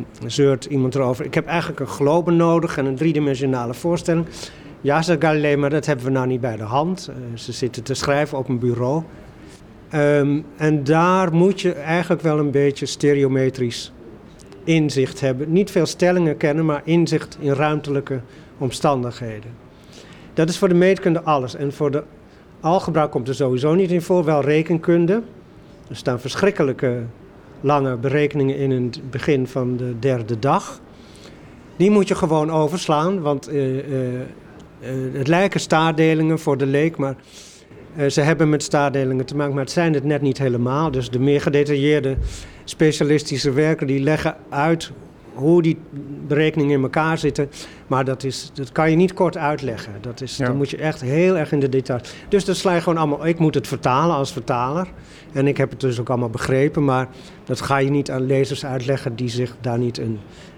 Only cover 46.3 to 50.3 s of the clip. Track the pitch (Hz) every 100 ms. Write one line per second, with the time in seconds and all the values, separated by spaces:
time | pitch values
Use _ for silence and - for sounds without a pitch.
46.3 | 151 156 156 143 143 131 160 156 160 147
47.3 | - 143 - - - - 131 131 131 135
48.3 | 120 - - 127 - 160 160 180 - 175
49.3 | 170 147 143 131 107 - 101 120 117 127